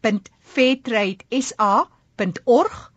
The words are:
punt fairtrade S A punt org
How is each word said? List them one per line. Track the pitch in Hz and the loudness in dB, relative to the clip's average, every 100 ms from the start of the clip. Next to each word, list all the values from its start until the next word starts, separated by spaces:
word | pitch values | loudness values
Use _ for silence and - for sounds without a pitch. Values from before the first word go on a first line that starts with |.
punt | 226 202 - _ | -2 -2 -6 _
fairtrade | _ - 254 262 262 220 196 - - | _ 0 2 2 -2 -2 -2 -6 -6
S | 262 254 - | -4 -4 -2
A | 208 208 359 _ _ | 2 2 0 _ _
punt | - 190 - | -6 -6 -4
org | - 240 403 - - | 2 2 2 -6 -20